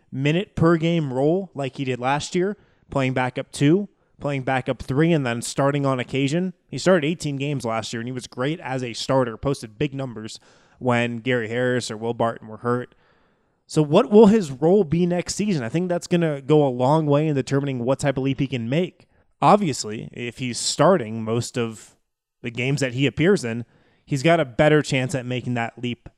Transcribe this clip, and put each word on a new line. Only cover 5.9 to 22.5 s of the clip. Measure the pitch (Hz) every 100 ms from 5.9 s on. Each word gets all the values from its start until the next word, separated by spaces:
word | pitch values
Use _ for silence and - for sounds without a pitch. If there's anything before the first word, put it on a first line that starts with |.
| 127
occasion? | 117 135 139 170 185 - _
He | 135
started | 180 185 147
eighteen | 175 151 135
games | 143 135
last | 117 113 104
year, | 117
and | 120
he |
was | 127 -
great | 123 139 165
as | 127 131
a | 123
starter, | 107 - 135 117 110
posted | 139 135 113 104
big | 147
numbers | 135 131 107 110 - _ _ _ _
when | 123 120 120 117
Gary | 127 123 107
Harris | 117 127 123 -
or |
Will | 107 117
Barton | 117 117 - 110
were | 107
hurt. | 120 123 - _ _ _ _ _ _ _ _
So | 156
what | 147 180 269
will | 214 208
his | 226 147
role | 127 160 208
be | 151 170
next | 180 175 -
season? | - 208 156
I | 113
think | 170 180
that's | 175 -
gonna | 175 165 139
go | 135 151 139
a |
long | 123 127 160
way | 147 143
in | 156
determining | 135 - 139 143 127
what | 120 135
type | 147 131
of |
leap | 135 131
he | 135
can | 127 113
make. | 156 170 _ _ _ _ -
Obviously, | 160 208 170 120 107 110 101
if | - 120 -
he's | 127 113
starting | - - 156 180 107 113
most | 110 120 117 127
of | 113 110 - _ _ _ _ _
the |
games | 123